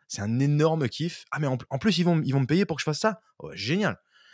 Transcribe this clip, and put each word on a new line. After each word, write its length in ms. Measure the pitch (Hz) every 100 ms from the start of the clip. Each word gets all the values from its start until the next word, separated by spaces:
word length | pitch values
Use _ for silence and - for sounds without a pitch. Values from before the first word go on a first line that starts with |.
| _
C'est 140 | -
un 160 | 107 117
énorme 480 | 143 147 156 160 131
kiff. 360 | - 165 - -
Ah, 80 | 143
mais 60 | 151
en, 120 | 127 -
en 80 | 139
plus, 200 | 220 170
ils 60 |
vont, 160 | 175 165
ils 80 | 147
vont 80 | 135
me 60 | 131
payer 180 | 160
pour 120 | 196 143
que 40 |
je 40 |
fasse 160 | - 151
ça ? 200 | 220 202 _ -
Oh, 120 | 73
génial ! » 440 | 87 104 180 196 95 _ _ _